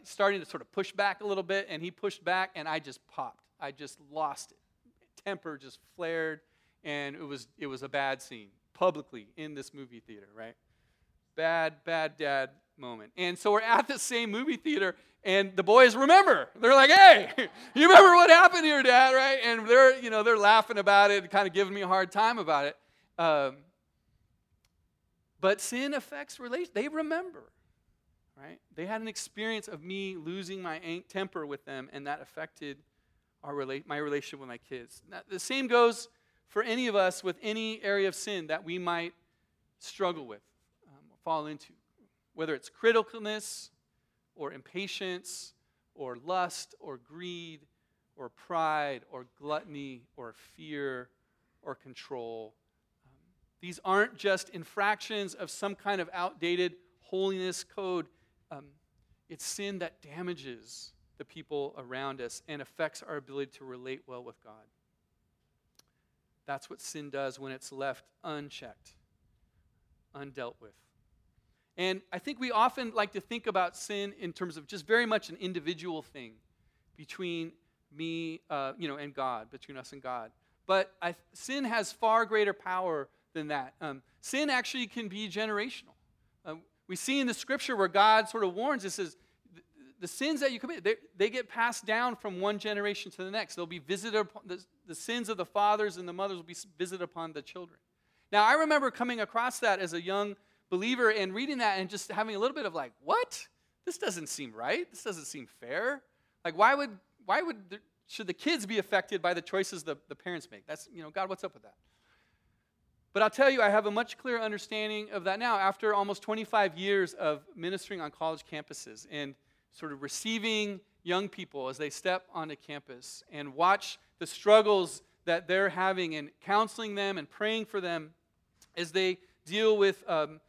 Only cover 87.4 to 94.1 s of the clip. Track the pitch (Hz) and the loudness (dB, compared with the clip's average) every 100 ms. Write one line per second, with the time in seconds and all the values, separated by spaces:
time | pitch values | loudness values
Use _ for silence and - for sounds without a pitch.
87.4 | - 285 - 233 190 190 214 220 220 226 | -6 -6 -4 -2 0 4 6 6 2 -2
88.4 | 196 180 254 277 190 170 175 - _ _ | -4 -2 -4 -4 -6 -8 -10 -12 _ _
89.4 | _ 170 _ _ 262 _ 175 - 277 302 | _ -20 _ _ -20 _ -14 -6 -4 -2
90.4 | 269 240 269 320 185 220 - 180 208 247 | -2 -4 -8 -6 -4 -4 -6 -2 -2 -2
91.4 | 233 - 233 226 208 220 247 226 214 180 | -6 -2 -2 -2 -2 -2 -2 -4 -8 -6
92.4 | 196 208 214 208 208 202 - - 185 208 | -4 -4 -6 -4 -4 -6 -10 -12 -10 -8
93.4 | 196 - 170 175 139 190 220 | -8 -10 -10 -10 -6 -6 -4